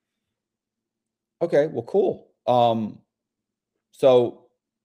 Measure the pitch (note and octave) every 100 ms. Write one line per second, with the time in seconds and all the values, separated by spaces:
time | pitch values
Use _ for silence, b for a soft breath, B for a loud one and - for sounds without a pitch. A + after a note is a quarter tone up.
0 | _ _ _ _ _ _ _ _ _ _
1 | _ _ _ _ E3+ D3+ D#3 A#2+ - G3
2 | - - - _ - B2 A#2+ A2+ G#2+ -
3 | _ _ _ _ _ _ _ _ _ _
4 | C#3 B2+ A#2 - _ _ _ _